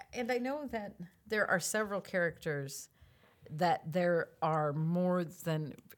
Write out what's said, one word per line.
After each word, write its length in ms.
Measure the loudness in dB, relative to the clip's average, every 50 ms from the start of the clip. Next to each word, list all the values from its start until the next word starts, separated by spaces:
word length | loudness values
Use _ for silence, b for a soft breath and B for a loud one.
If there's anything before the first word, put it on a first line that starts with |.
| -14 -8 -6
and 180 | -4 -2 0
I 60 | 0
know 300 | 0 0 -2 -2 -4 -4 -6
that 220 | -6 -6 -6 -8 -10 -12 -14 -16 _ _ -8
there 220 | -2 0 0 2 4
are 100 | 2 2
several 400 | 2 0 0 0 0 0 -2 -4
characters 880 | -4 -2 0 2 2 0 0 -4 -4 -4 -2 -2 -4 -6 -8 -10 -14 -16 b b b b b b b b b b b -8
that 320 | -2 2 2 4 2 2 0 -2
there 380 | 0 2 4 4 4 4 2 0 -4 -2
are 300 | 0 2 2 2 2 2 0
more 500 | 0 0 2 2 2 4 4 2 2 0
than, 520 | -2 -6 -6 -2 -2 0 0 -2 -4 -8 -12 -16 -20 -20